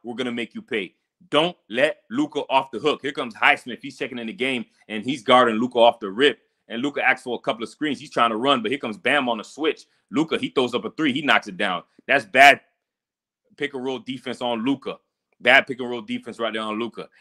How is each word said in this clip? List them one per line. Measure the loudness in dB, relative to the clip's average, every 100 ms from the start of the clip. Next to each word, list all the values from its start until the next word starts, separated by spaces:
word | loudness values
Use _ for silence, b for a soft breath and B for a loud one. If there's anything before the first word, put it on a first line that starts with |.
we're | -12 -8
gonna | -6
make | -6 -8 -10
you |
pay. | -6 -6 -6 _ _ _ -2
Don't | 0 0 -4 -8
let | 0 0 0 -8
Luka | -4 -4 -4 0
off | 0 0
the | -4
hook. | -2 -2
Here | -4
comes | -8 -8 0
Highsmith. | 2 2 -2 -14
He's | -12 -10
checking | -10 -8
in | -8
the |
game, | -4 -4 -4 -8 _ -12
and | -8 -6
he's | -4
guarding | 4 6 6 2
Luka | 0 4
off | 4 4
the | -2
rip. | 0 2 0 _ _ -12
And | -6
Luka | -6 -2 0
asks | 0
for | -2 -6
a |
couple | -4 -6
of | -6
screens. | -6 -6 -6
He's | -6
trying | 0 0
to | 0
run, | 0 0
but | 0
here | -4
comes | -6 -6
Bam | -2 0 0
on | -4
a |
switch. | -6 -6 -4 -4 -8 _ _
Luka, | -4 -2 -2
he | -4
throws | -2 0
up | -2 -6
a |
three. | -4 -2
He | 0
knocks | 2 2 0
it | -6
down. | -4 -4 -8 _ -2
That's | -2 2
bad | 8 8 8 _ _ _ _ _ _ _ _ _ -10
pick | -10 -8
and |
roll | -8 -8
defense | -8 -12 -10 -8
on | -4 -2 -2
Luka. | -2 -4 -12 _ _ _ _
Bad | 4 4 4
pick | -6
and | -8
roll | -8
defense | -8 -10 -10 -8
right | -6
there | -6
on | -6 -6
Luka. | -8 -10 -18 _